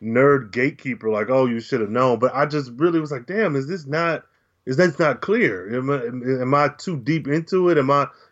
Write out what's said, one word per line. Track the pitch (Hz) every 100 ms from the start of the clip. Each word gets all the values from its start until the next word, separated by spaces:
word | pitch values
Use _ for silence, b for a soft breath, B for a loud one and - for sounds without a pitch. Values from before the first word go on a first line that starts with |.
nerd | 107 117 143 143 110
gatekeeper, | 104 135 135 139 113 110
like, | 107 107
"Oh, | 131 131
you | 117
should | 113 127
have | 104
known." | 113 127 117
But | 123
I | 123 147
just | 147 131 120
really | 170 165
was | 151
like, | 139 120
"Damn, | 196 202 139
is | 135
this | 185 139
not, | 151 170 151 - _ _ _ -
is | 131
that | 180 147
not | 156 123
clear? | - 226 175 95 92
Am | 123 135
I, | 139
am, | 120 123 123 131
am | 127
I | 143 143 -
too | - 156
deep | 117 160 135
into | 151 165 190 175
it? | 160
Am | 135
I, | 143 135 b b